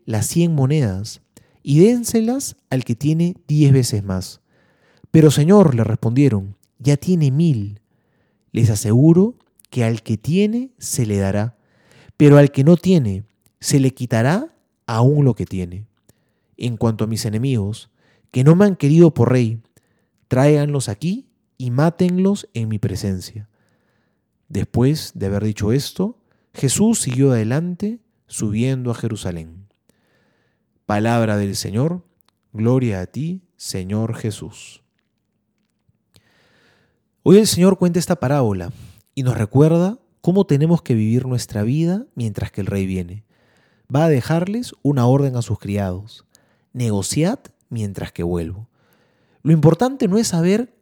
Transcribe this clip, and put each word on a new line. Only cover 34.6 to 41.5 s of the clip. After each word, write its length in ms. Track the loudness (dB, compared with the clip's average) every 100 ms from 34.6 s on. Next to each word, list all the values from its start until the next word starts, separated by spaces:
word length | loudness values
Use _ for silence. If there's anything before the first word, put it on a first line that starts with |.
| -20 -20 _ _ _ _ _ _ _ _ _ _ _ _ _ _ _ _ _ _ _ _ _ _ _ _
Hoy 160 | 6 6
el 80 | 6
Señor 320 | 4 2 4
cuenta 180 | 0 0
esta 200 | -2 -4
parábola 540 | -2 0 0 -2 -8 -14 -20 -20 _ -6
y 80 |
nos 120 | -4 -2
recuerda 640 | 0 2 4 4 0 -4 _ _
cómo 240 | -2 0 0
tenemos 380 | 0 2 0
que 100 | 0
vivir 320 | -2 0 -2 -2
nuestra 380 | -6 -6